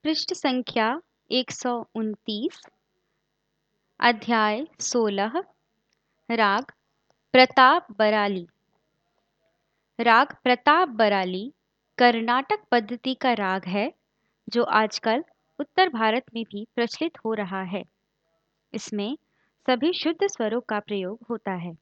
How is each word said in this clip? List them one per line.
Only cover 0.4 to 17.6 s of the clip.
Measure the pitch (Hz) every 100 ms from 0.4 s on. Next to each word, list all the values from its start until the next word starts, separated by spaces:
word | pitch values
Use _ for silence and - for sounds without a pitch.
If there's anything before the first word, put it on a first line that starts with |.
| 285 254 247 - 220 285 _ _ _
एक | 247 254
सौ | - 254 240 -
उनतीस, | 220 220 208 - 214 285 - - _ _ _ _ _ _ _ _ _ _ _ _ _
अध्याय | 233 220 208 233 214 214 311 _
सोलह, | - 247 220 196 208 294 403 _ _ _ _ _ _ _ _
राग | 233 208 202 269 _ _ _ _ _ _
प्रताप | 254 254 - 254 330 - 202
बराली। | 214 214 202 190 170 _ _ _ _ _ _ _ _ _ _ _ _ _ _ -
राग | 233 226 285 -
प्रताप | 254 247 - 311 359
बराली | 220 214 202 185 185 226 - _ _ _ -
कर्नाटक | 247 233 226 247 269 415 _
पद्धति | 240 208 240 262
का | 262 262
राग | 226 190 190
है, | 185 196 233 - _ _ _ _ -
जो | 240
आजकल | 240 214 220 - 226 233 330 _ _ _
उत्तर | 285 - 370
भारत | 240 220 226 -
में | 226
भी | 226 202 220
प्रचलित | - 233 - 330 -
हो | 220
रहा | 220 190 190